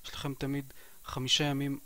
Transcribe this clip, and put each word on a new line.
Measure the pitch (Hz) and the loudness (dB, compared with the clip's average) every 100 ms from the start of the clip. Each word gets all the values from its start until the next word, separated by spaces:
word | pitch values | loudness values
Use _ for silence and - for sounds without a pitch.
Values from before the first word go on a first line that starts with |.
יש | - | -8
לכם | - 147 | -4 -4
תמיד | 135 139 143 135 - - - | -2 0 -2 -4 -14 -16 -14
חמישה | - - 131 - | -6 -2 4 4
ימים | 147 139 139 139 | 6 4 2 -2